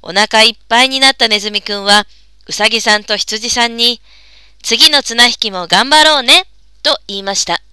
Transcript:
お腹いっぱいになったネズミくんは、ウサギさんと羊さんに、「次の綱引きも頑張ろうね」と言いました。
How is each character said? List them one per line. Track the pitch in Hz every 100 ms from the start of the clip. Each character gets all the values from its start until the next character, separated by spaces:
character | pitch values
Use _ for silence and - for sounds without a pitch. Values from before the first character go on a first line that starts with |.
お | -
腹 | 185 214 220
い | 226
っ | 220 -
ぱ | 226
い | 262
に | 269
な | 269
っ | 269
た | 226
ネ | 208
ズ | 208
ミ | 208
く | -
ん | 202
は、 | 202 208 202 - - - -
ウ |
サ | - 214
ギ | 220
さ | 220 208
ん | 208
と | 208
羊 | - 214 233
さ | 247 233
ん | 233
に、 | 240 233 - - - - - -
「次 | - 226 294
の | 294
綱 | - 233 240
引 |
き | - 220
も | 190 170
頑 | 180 262
張 | 302
ろ | 311 294
う |
ね」 | 240 330 370 - - -
と | 294 285 -
言 | 196
い |
ま | 196 196
し | -
た。 | 175 -